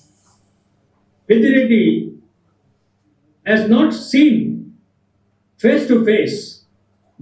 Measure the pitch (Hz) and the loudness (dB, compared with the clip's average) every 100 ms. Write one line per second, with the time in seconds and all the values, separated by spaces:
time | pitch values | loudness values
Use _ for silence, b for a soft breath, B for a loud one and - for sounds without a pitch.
0 | _ _ _ _ _ _ _ _ _ _ | _ _ _ _ _ _ _ _ _ _
1 | _ _ - 226 277 269 233 226 - - | _ _ -2 0 2 0 2 0 0 -2
2 | - - _ _ _ _ _ _ _ _ | -6 -16 _ _ _ _ _ _ _ _
3 | _ _ _ _ 196 220 214 233 311 - | _ _ _ _ -4 -2 0 0 0 -4
4 | - 269 302 - - - - - _ _ | -2 2 2 2 -2 -8 -14 -20 _ _
5 | _ _ _ _ _ _ 233 294 - 226 | _ _ _ _ _ _ 0 0 0 0
6 | 214 214 - - - - _ _ _ _ | 2 0 -2 -8 -14 -20 _ _ _ _
7 | _ - | _ -8